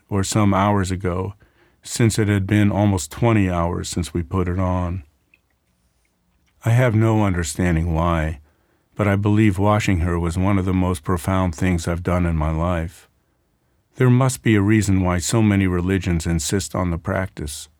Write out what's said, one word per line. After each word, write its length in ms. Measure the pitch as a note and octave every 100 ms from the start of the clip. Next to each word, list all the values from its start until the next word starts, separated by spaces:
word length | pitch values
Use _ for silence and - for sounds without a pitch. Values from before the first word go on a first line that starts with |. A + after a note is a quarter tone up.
| _
or 160 | G2+
some 300 | F#2+ A2 G2+
hours 380 | F#2+ G2+ G2+ F#2
ago, 420 | F#2 F#2 F2 G2 - _ _ _ _
since 340 | - - A2+ -
it 120 | G2+
had 180 | G2+ F#2+
been 240 | G#2+ G2+
almost 400 | F#2+ G#2 F#2+ -
twenty 380 | - A#2+ A2 F#2
hours 400 | F2 E2+ F2+ F2+
since 240 | F#2 E2
we 100 | F2
put 240 | E2+ F#2+ F2+
it 120 | F2
on. 440 | F#2 F2+ F2 F#2 - _ _ _ _ _ _ _ _ _ _ _ _ _ _ _
I 60 | A2+
have 260 | A#2+ B2+ A2
no 300 | A2+ A2 G2+
understanding 680 | F2 E2 - F#2 D#2+ F2
why, 460 | D#2+ E2+ E2 D#2 D#2 - _ _ _ _ -
but 140 | G2+
I 80 | G2
believe 420 | G#2 G#2+ A2 F#2
washing 400 | G#2 G#2+ G#2 F#2
her 180 | F2 E2+
was 200 | E2+ F2
one 200 | F#2+ G2+
of 60 |
the 100 | F#2+
most 300 | F#2 F2+ F#2
profound 500 | - F2+ - F#2+ F#2
things 320 | E2 F#2 F2 -
I've 160 | E2+
done 240 | F2 F2 E2+
in 120 | D#2+
my 140 | D#2
life. 580 | D#2+ E2+ F2 D#2+ - _ _ _ _ _ _ _ _ _ -
There 120 | B2+
must 320 | B2 C3 -
be 140 | A#2+ G#2
a 60 |
reason 400 | G2+ A2 G2 F#2+
why 160 | F2+ F2+
so 240 | - A#2
many 260 | G#2+ G2 F#2+
religions 580 | F2+ F2+ G2 F#2 E2+ F2
insist 500 | E2+ - G2+ - -
on 160 | F2+
the 60 | E2
practice. 720 | - F#2+ F#2 - D2+ - -